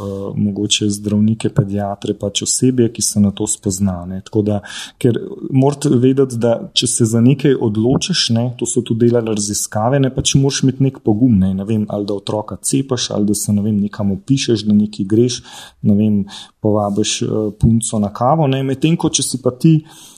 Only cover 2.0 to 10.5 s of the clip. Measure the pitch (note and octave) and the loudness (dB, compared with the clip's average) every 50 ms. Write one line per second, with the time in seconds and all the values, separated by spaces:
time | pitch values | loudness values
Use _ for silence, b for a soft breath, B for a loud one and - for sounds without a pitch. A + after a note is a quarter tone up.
2 | - - G#2 - - G2+ - - - - - - B2 B2+ C3 B2+ A#2 A2+ - - | -6 -6 -6 -4 -6 -6 -4 -4 -4 -4 -2 0 2 2 4 4 2 2 0 -2
3 | G#2 - - G#2 G2+ G2 G2 - G#2+ G#2 - - - G#2 F#2 F#2 G2+ F#2+ F#2 F2 | -6 -2 2 2 2 2 2 -2 -4 -4 -6 -4 -4 -4 -2 0 -2 -2 -2 -4
4 | F2 F#2 F#2+ F#2+ - - - A2 G2+ G#2 G#2 G2+ B B B B B B B - | -8 -10 -10 -12 -10 -4 -2 0 0 0 0 -2 B B B B B B B 0
5 | - B2 A#2 - - - - - - - - C3 C3 C#3 C#3 C#3+ - D3 C3+ A#2+ | 2 2 2 0 -4 -8 -10 -12 -8 -2 2 2 4 2 2 0 0 0 2 4
6 | B2 C3 C3 C3+ C3+ B2+ A#2+ A#2 A#2 A#2 A#2 - - - - - - A#2+ - - | 4 4 4 4 2 0 0 0 0 0 0 0 -2 -4 -4 -2 -2 -2 0 0
7 | B2 G#2+ A2+ A#2 A#2 B2 D3 - - D3 C3 C3 - A2+ G#2 A2 G#2+ B2 C#3 - | 0 2 2 4 4 4 4 4 2 2 2 2 0 0 0 0 0 2 0 0
8 | - - F3 - - - A#2 A2+ A#2+ B2+ A#2+ - B2 - - B2 A2 - A#2+ A2 | -2 -2 -2 -2 -2 0 0 0 -2 -2 -4 -6 -6 -4 -2 -2 -2 0 0 2
9 | A#2+ A#2+ A#2+ A#2+ A2+ A2 A2 G#2 G2+ G#2 G2+ - - - - G#2+ G#2+ B2 C#3 C#3 | 4 4 4 2 0 0 -2 -2 -4 -4 -4 -6 -6 -6 -4 -2 0 0 2 2
10 | C3+ C3 C3 - - - - C#3+ C3+ C#3 | 2 0 0 -2 -2 0 2 2 2 2